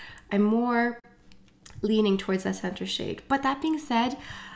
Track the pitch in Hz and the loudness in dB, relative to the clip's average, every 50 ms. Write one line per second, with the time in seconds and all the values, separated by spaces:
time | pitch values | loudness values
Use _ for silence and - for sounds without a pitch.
0 | - - - - - - 202 202 208 208 220 233 240 247 240 233 240 240 233 - | -16 -16 -18 -20 -6 0 2 2 4 4 4 4 2 4 2 2 2 2 -2 -6
1 | - - - - _ - - - - - _ _ - - - - - 214 220 214 | -12 -20 -20 -20 _ -20 -20 -20 -20 -20 _ _ -20 -18 -6 -4 0 2 4 4
2 | 214 202 196 196 - - 190 190 - 196 190 190 - 180 185 - 190 190 - - | 4 4 4 2 2 0 0 0 0 -2 -2 -2 -4 -6 -6 -6 -4 -4 -4 -4
3 | - - - - - - 277 269 277 269 277 277 - 320 320 294 - - 240 226 | -4 -6 -6 -8 -2 -2 -2 0 2 0 0 0 0 0 0 -2 -2 0 2 2
4 | 240 262 277 - - - - - - - - | 2 0 -2 -6 -10 -14 -14 -16 -16 -16 -18